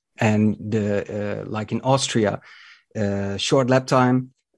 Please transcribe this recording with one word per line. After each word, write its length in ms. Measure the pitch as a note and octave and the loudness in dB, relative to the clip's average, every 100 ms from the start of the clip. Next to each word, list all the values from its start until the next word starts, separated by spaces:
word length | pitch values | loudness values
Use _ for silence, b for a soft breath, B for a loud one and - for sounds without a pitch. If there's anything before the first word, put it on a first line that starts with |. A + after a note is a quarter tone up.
| _ - | _ -2
And 380 | A2 G#2+ G#2+ G2+ | 2 4 2 0
the, 840 | G#2 A2 G#2 G2+ - G#2 G2+ G#2 | -4 -2 -2 -2 -4 -8 -6 -8
uh, 80 | G2+ | -8
like 220 | G#2+ G#2 | -8 -6
in 80 | A2+ | -4
Austria, 600 | C3 C3+ - A#2+ G2+ - B B B B B | 0 0 0 0 0 -2 B B B B B
uh, 420 | A2 G2+ G2 G2 G2+ | -6 -4 -4 -4 -6
short 320 | - C#3 B2 | 0 2 4
lap 200 | C3 B2+ | 2 4
time, 420 | C3 B2+ B2+ B2+ _ _ | 2 4 2 -2 _ _